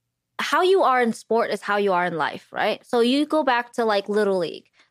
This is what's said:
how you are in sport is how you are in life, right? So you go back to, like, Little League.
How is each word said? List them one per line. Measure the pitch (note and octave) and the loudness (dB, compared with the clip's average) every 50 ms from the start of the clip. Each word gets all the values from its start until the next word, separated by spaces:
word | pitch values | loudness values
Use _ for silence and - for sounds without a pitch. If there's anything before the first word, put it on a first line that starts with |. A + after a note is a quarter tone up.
| _ _ _ _ _ _ _ - | _ _ _ _ _ _ _ -10
how | G#3+ - - D4+ | -6 -2 0 2
you | F4+ F4+ F#4+ F#4+ C#4 | 4 4 4 4 4
are | B3 C4 B3+ | 4 2 2
in | B3 A#3 A3 | 2 0 -2
sport | - - _ A3 A3+ A3 - | -6 -4 _ 0 0 0 0
is | - G3+ | -4 -6
how | - - G#3 G#3 | -4 -4 -2 0
you | G3+ G3+ F#3 | 0 2 2
are | F3 F3 | 0 0
in | F3+ E3+ D#3+ | -2 -2 -2
life, | C#3+ B2 - - - _ | -4 -4 -4 -8 -16 _
right? | - - D3 G3+ G#3+ - - | -6 -2 -2 -2 -2 -4 -8
So | _ - A#3+ | _ 0 2
you | A#3 A#3+ B3+ C#4+ D4+ | 2 2 2 0 0
go | D4 - D#4 D4+ | 0 0 0 2
back | C4 B3 A#3+ A#3+ A#3+ - | 2 0 0 -2 -4 -6
to, | - A#3 | -4 -2
like, | A3 G#3 G3+ G3+ G#3 | 0 0 0 -2 -2
Little | G#3 G#3 G#3+ G3+ G3 F#3 | -2 0 0 0 0 -2
League. | E3+ D3+ - - - _ _ _ _ _ | -2 -4 -8 -12 -16 _ _ _ _ _